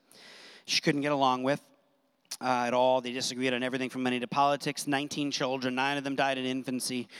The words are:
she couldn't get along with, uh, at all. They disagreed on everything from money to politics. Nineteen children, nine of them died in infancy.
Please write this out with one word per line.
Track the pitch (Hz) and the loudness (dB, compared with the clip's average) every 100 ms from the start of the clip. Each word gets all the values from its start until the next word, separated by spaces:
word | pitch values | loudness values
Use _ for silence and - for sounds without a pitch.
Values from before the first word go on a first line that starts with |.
| _ - - - - - - | _ -20 -20 -20 -20 -14 -2
she | - | 0
couldn't | 165 147 | 2 2
get | 147 | 2
along | 143 131 127 | 4 4 4
with, | 131 143 - _ _ _ _ _ - - | 2 -2 -4 _ _ _ _ _ -16 -6
uh, | 127 127 120 | 0 0 2
at | |
all. | 123 127 127 | 4 4 4
They | 123 | 0
disagreed | 127 123 123 131 | -4 -4 -2 0
on | 123 | 0
everything | 127 131 127 | -2 -2 -4
from | 131 | -2
money | 127 123 | 0 0
to | 120 | 0
politics. | 143 143 143 151 - 147 | 2 2 2 -2 -4 -2
Nineteen | 135 143 151 143 | -2 -2 -4 -2
children, | - 131 131 127 | -2 -2 -2 -2
nine | 127 139 143 | 0 0 -2
of | |
them | 139 139 | -2 0
died | 139 135 | 0 0
in | 127 | -2
infancy. | 131 123 127 - 127 117 | -4 -4 -4 -4 -6 -8